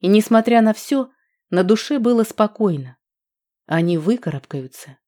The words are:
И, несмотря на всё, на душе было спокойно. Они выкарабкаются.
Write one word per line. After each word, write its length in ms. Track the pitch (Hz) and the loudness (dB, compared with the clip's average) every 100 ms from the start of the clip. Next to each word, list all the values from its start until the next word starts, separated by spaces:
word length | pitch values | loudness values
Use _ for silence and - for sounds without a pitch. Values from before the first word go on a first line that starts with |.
И, 80 | 185 | 4
несмотря 520 | 208 214 226 220 233 | 2 4 2 4 2
на 140 | 220 | 2
всё, 360 | 214 - 277 254 _ _ _ _ | 0 -4 -4 -4 _ _ _ _
на 160 | 180 | -2
душе 340 | 185 220 - 294 | 2 0 0 -2
было 240 | 233 240 | 0 0
спокойно. 760 | 220 - 214 - 214 151 131 127 _ _ _ _ _ _ | -2 0 -2 0 -2 -2 -8 -18 _ _ _ _ _ _
Они 320 | _ 165 170 170 | _ -2 0 0
выкарабкаются. 1000 | 156 240 180 139 - 143 131 - - 135 | 0 -2 -2 -8 -10 -12 -12 -18 -20 -20